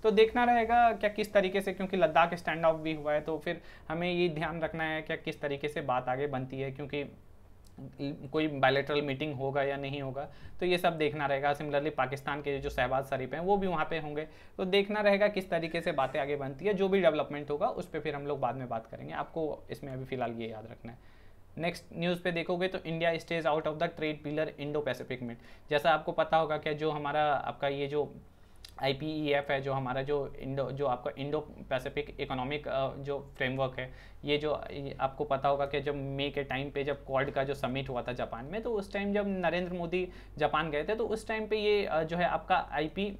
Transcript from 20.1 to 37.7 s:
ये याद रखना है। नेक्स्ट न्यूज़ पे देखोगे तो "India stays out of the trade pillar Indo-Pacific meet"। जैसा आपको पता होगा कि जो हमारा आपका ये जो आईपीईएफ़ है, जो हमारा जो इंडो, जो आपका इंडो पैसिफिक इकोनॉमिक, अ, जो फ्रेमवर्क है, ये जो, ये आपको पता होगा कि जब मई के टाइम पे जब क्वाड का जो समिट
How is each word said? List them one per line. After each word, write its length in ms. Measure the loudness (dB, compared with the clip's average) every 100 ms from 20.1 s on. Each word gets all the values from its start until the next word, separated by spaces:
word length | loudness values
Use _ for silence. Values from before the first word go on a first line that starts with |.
| -2 -2
ये 180 | -2 -6
याद 180 | -8 -12
रखना 200 | -14 -14
है। 280 | -16 -20 -20 -20 -20 -16 -4
नेक्स्ट 280 | -4 -4 -12
न्यूज़ 300 | -2 0 0
पे 80 | 0
देखोगे 360 | 0 0 0 0
तो 100 | -2
"India 480 | -4 0 2 2 0
stays 180 | 0
out 180 | 2 2
of 120 | 0
the 140 | 0 -2
trade 280 | 0 -4 -4 -4
pillar 200 | -2 -2 -4
Indo-Pacific 560 | -4 -2 0 -2 -4 -6
meet"। 520 | -6 -8 -14 -20 0
जैसा 220 | 2 4
आपको 200 | 4 2
पता 260 | 0 4 4
होगा 200 | 4 0
कि 160 | -2
जो 180 | -2 -2
हमारा 320 | -2 -2 2
आपका 440 | 2 2 -2 -2 -2
ये 200 | 0 0
जो 280 | 0 -2 -4 -18 -20 -20 -20 -18 -4
आईपीईएफ़ 680 | 0 0 -2 -2 2 2 2
है, 100 | 0
जो 120 | 0
हमारा 280 | -2 0 -2
जो 320 | 0 0 0 -6
इंडो, 320 | -6 -2 -2
जो 160 | 0 0
आपका 240 | 0 -2 -4
इंडो 220 | -2 -2 -4 -14 -4
पैसिफिक 480 | -4 -2 -4 -6 -6
इकोनॉमिक, 480 | -4 -2 -2 -4 -2
अ, 280 | 0 -2 -2
जो 380 | -4 -6 -6 -4
फ्रेमवर्क 420 | -2 0 -2 -2
है, 140 | -10 -10 -18 -10 0
ये 120 | 2
जो, 240 | 2 -2 -4
ये 260 | -8 -8 -2
आपको 240 | -2 0
पता 260 | 0 2 2
होगा 160 | 2 2
कि 160 | 0
जब 140 | -2 -2
मई 340 | -4 -2 -2
के 140 | -2
टाइम 280 | -2 -2 -2
पे 120 | -2
जब 220 | -2 -2 0
क्वाड 260 | 0 0
का 120 | 0
जो 100 | -2
समिट 360 | -2 -2